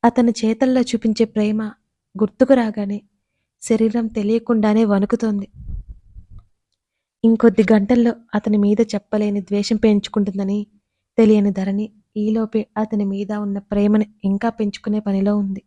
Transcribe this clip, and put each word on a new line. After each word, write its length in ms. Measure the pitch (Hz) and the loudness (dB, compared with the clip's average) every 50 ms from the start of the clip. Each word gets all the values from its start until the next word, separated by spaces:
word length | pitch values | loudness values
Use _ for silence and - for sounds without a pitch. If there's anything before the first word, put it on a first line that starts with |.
| - | 2
అతని 260 | 240 240 - 247 233 | 2 2 2 2 2
చేతల్లో 500 | 220 - - 220 220 220 269 262 254 254 | 0 0 -2 -2 0 0 0 0 2 0
చూపించే 440 | 240 - - 220 - 226 214 - 226 | 0 0 -2 -2 -2 -2 0 0 0
ప్రేమ 380 | 220 - 214 214 208 214 214 214 214 - _ _ _ _ _ _ _ _ | 0 0 -2 -2 -2 -2 -4 -6 -8 -12 _ _ _ _ _ _ _ _
గుర్తుకు 380 | 190 214 202 _ _ 262 262 277 | -4 -4 -4 _ _ 4 4 4
రాగానే 480 | 254 233 220 214 - 208 196 202 208 _ _ _ _ _ _ _ _ _ _ _ _ | 2 2 -2 -4 -6 -6 -6 -6 -8 _ _ _ _ _ _ _ _ _ _ _ _
శరీరం 460 | - - 226 214 220 226 214 240 226 220 | -4 -2 0 2 2 0 0 -2 -4 -4
తెలియకుండానే 800 | 220 220 208 202 220 233 226 - 240 220 208 214 208 220 226 | -4 -4 -2 0 -2 -2 0 0 0 2 2 2 2 2 2
వణుకుతోంది. 640 | 208 202 196 196 208 - 233 226 220 208 202 196 - _ - - - - - - - - - _ - - - - _ - - - _ _ _ _ _ _ _ _ _ _ _ _ _ _ _ - | 2 2 0 0 0 -2 -2 -2 -2 -2 -4 -6 -10 _ -18 -12 -10 -10 -10 -10 -14 -20 -20 _ -20 -20 -20 -20 _ -20 -20 -20 _ _ _ _ _ _ _ _ _ _ _ _ _ _ _ 2
ఇంకొద్ది 380 | 226 226 220 - 233 196 226 214 185 220 | 2 2 6 4 4 4 4 2 4 4
గంటల్లో 400 | 214 202 202 254 240 233 233 226 - - _ - | 2 2 2 2 2 2 0 0 -4 -12 _ -6
అతని 220 | 214 - 220 208 208 | -4 -2 0 0 2
మీద 240 | 202 202 208 208 | 2 2 2 2
చెప్పలేని 600 | 233 220 - 202 _ _ - 214 214 208 202 202 | 0 -2 -2 -10 _ _ -4 -2 -2 -2 -4 -4
ద్వేషం 360 | 185 - 202 202 202 - 240 214 | -4 -4 -4 -4 -2 -2 -2 2
పెంచుకుంటుందని 920 | - 220 208 202 202 - - 214 202 190 185 196 196 190 202 208 208 _ _ _ _ _ _ _ _ _ _ - | 2 2 2 2 0 -2 -2 -2 -2 -2 -2 -4 -4 -2 -2 -4 -4 _ _ _ _ _ _ _ _ _ _ 2
తెలియని 340 | 226 214 214 214 202 202 | 4 6 6 4 4 2
ధరణి 400 | 190 190 190 196 196 202 214 220 _ _ _ _ _ 214 | 0 -2 -4 -4 -4 -4 -4 -6 _ _ _ _ _ -4
ఈలోపే 500 | 208 214 214 226 220 214 - 220 214 _ _ 214 | -2 -2 0 -2 -2 -2 -4 -4 -4 _ _ -6
అతని 280 | 214 214 220 208 208 | -4 -4 -2 -2 -2
మీద 280 | 196 190 196 202 196 214 | -2 -4 -6 -6 -6 -6
ఉన్న 260 | 208 208 202 196 202 | -6 -6 -6 -6 -8
ప్రేమను 460 | 196 _ 208 202 202 208 214 214 214 - _ _ - | -6 _ -2 0 2 4 2 2 0 -2 _ _ -4
ఇంకా 260 | 196 196 196 - 233 | -2 -2 0 -2 -4
పెంచుకునే 500 | 226 - 220 202 196 - - 220 208 214 | -4 -2 -6 -6 -6 -6 -6 -4 -4 -4
పనిలో 380 | 214 202 196 196 196 202 208 208 | -2 -2 -2 0 0 0 0 0
ఉంది. 260 | 202 196 190 190 _ | -2 -4 -6 -8 _